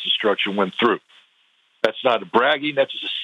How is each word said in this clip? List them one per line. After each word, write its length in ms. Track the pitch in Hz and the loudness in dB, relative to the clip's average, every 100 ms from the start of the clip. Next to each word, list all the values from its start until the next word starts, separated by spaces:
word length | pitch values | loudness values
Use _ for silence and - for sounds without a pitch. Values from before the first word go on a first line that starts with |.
destruction 520 | - - 110 95 101 101 | -2 0 0 0 -2 -2
went 180 | 92 - | -2 0
through. 220 | 117 92 - - _ _ _ _ _ _ | 0 0 -6 -20 _ _ _ _ _ _
That's 220 | 110 - | -2 0
not 180 | 131 170 | 0 0
a 40 | 175 | 2
bragging. 480 | - 135 147 151 | 2 2 2 0
That's 180 | 139 131 | 0 -2
just 120 | - | -4
a 40 | - - | -10 -10